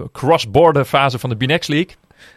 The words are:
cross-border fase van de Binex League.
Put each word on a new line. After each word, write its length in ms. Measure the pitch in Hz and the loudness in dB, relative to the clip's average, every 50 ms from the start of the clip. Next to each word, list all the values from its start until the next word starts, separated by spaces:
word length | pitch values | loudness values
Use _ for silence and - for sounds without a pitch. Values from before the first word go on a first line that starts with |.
| - - | -8 -10
cross-border 720 | - - 131 143 165 - - 107 98 143 170 165 147 139 127 | -10 -4 0 2 2 2 0 0 2 4 4 4 4 2 0
fase 340 | - - 139 139 139 123 117 | 0 0 0 0 0 -2 -4
van 120 | - 127 | -6 -6
de 60 | 117 | -6
Binex 300 | 104 131 131 160 170 - | -4 -2 -2 -2 -2 -2
League. 280 | - 147 151 185 - - _ _ _ _ _ - - _ | -2 -2 -2 -4 -4 -8 _ _ _ _ _ -20 -20 _